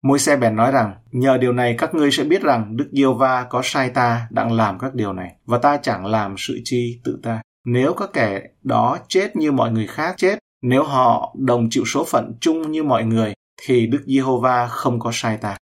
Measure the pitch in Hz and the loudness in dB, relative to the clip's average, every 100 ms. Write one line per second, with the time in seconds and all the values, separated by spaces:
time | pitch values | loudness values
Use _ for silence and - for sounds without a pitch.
0 | 135 139 147 143 117 107 123 135 107 95 | 4 2 4 4 2 2 2 4 0 -4
1 | _ 123 135 127 123 123 123 117 - 165 | _ 0 2 4 4 2 0 0 -2 2
2 | 143 139 147 190 165 117 107 113 - 139 | 2 2 2 2 2 0 0 -6 -4 2
3 | 135 117 131 127 - 127 123 147 131 131 | 2 4 2 0 -2 -4 -2 -2 -2 0
4 | 120 117 117 110 113 113 107 92 131 127 | 0 0 -4 -4 0 0 0 -2 -8 -4
5 | 104 92 90 - - 120 143 143 139 104 | -6 -6 -12 -16 -4 0 2 0 -2 -4
6 | 98 110 101 98 - - 117 123 120 120 | -2 -2 -2 -8 -8 -8 -4 -2 -4 -6
7 | - - - 113 - _ - 120 135 180 | -8 -6 -6 -8 -10 _ -2 0 0 0
8 | 202 - 110 98 - _ 135 120 117 143 | -4 -2 -2 -2 -10 _ -2 0 0 -2
9 | - 180 208 185 156 135 113 113 104 - | 0 0 0 -2 0 0 0 -2 -4 -4
10 | 160 185 180 214 _ _ 123 131 147 135 | -6 0 0 0 _ _ 0 2 2 2
11 | 123 117 - - 131 120 117 127 - 143 | 4 2 -2 -4 0 2 2 0 0 -2
12 | 165 127 104 117 165 160 156 156 151 120 | 0 -2 -2 -2 0 0 -2 -4 0 0
13 | 113 113 107 98 _ - - 123 113 143 | 2 0 0 -4 _ -20 0 2 2 -2
14 | 143 135 131 127 127 123 120 - 135 117 | 0 0 2 2 2 0 -2 -2 -2 -2
15 | 117 113 117 107 104 98 | -4 -4 -4 -4 -6 -8